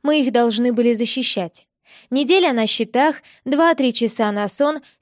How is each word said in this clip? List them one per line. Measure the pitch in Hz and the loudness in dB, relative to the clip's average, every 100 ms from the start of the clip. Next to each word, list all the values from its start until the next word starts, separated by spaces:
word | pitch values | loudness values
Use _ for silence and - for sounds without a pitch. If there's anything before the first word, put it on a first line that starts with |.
Мы | 285 302 | 0 0
их | 254 | 2
должны | 233 233 214 247 | 2 2 0 0
были | 240 240 | 2 2
защищать. | 220 233 262 247 208 175 - _ _ _ - - | 0 -2 -2 -4 -4 -8 -12 _ _ _ -20 -6
Неделя | 262 285 381 349 | -2 2 2 2
на | 233 214 | 0 0
счетах, | - 226 247 302 294 - _ | -2 -2 0 0 -2 -10 _
два-три | 254 285 330 320 262 | -2 2 2 2 0
часа | 233 226 - 214 | 0 -2 -2 -2
на | 208 208 | -2 -4
сон | - 294 302 - _ | -2 -2 -2 -12 _